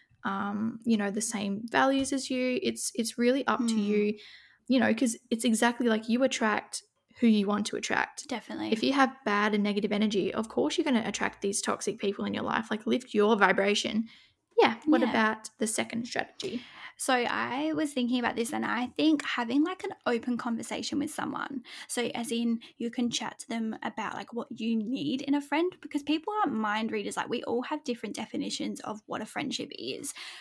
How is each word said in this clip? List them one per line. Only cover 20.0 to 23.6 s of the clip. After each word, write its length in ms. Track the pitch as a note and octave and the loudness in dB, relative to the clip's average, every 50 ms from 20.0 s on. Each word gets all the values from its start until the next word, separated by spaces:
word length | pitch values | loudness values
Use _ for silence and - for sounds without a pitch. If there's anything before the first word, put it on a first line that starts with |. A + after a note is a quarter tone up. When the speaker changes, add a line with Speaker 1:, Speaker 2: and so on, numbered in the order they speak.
| - | -2
Speaker 2:
open 320 | - A#3+ A3+ A3+ B3 A#3+ A#3 | -2 -2 0 0 -2 -4 -2
conversation 600 | - A#3+ A#3 A3+ A3+ - G#3 - - - - - | -2 -4 -4 -4 -4 -6 -6 -6 -4 -4 -2 -2
with 120 | - - | -2 -4
someone. 520 | - - - - - - - - - - - - - - - - | -4 -6 -6 -4 -4 -6 -6 -6 -8 -8 -10 -12 -16 -16 -12 -8
So 220 | - B3 A#3 - - | -4 -4 -2 -2 -2
as 180 | A#3+ A#3 A#3 A#3 | -4 -4 -2 -2
in 280 | A#3 A#3 A#3 A#3 A3+ - - - - | 0 0 0 0 -2 -4 -8 -10 -6
you 120 | A#3 A#3 | -6 -4
can 200 | A#3 - A#3+ A#3+ | -2 0 0 0
chat 280 | A3+ - A3+ - - - | 0 -2 -4 -6 -8 -10
to 80 | - - | -10 -8
them 280 | A3+ A#3 | -6 -4